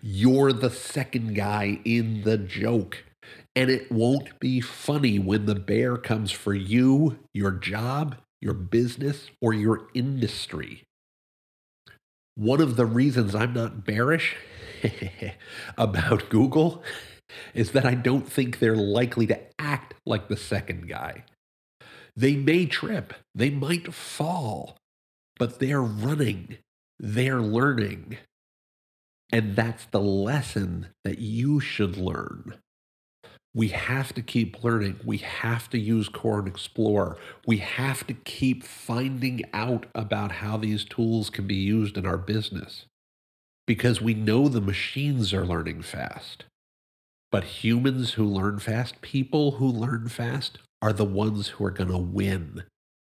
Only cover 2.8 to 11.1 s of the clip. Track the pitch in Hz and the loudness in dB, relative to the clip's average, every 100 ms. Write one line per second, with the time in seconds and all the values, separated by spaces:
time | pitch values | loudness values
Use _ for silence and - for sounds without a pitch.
2.8 | 90 - - _ - - - - 127 127 | 0 -8 -16 _ -20 -20 -4 0 2 2
3.8 | - 117 120 139 139 - 127 127 117 - | 0 2 4 4 0 -4 0 0 -2 -8
4.8 | - 147 135 101 92 107 104 101 92 107 | -2 2 4 4 4 2 2 -2 0 2
5.8 | 123 120 - 107 104 - - 101 95 117 | 2 0 0 0 0 -4 -2 -2 2 4
6.8 | 127 135 156 - - 101 98 92 - 95 | 6 6 4 0 -10 -2 0 0 -4 -4
7.8 | 120 139 151 123 _ _ - 107 92 117 | -2 -2 -4 -6 _ _ -4 -2 2 2
8.8 | 120 120 139 143 - _ 117 110 104 110 | 2 0 -4 -4 -8 _ 0 2 2 2
9.8 | - - 127 139 110 - - 82 - - | 0 -4 -2 0 -2 -2 -8 -8 -10 -14
10.8 | _ _ _ | _ _ _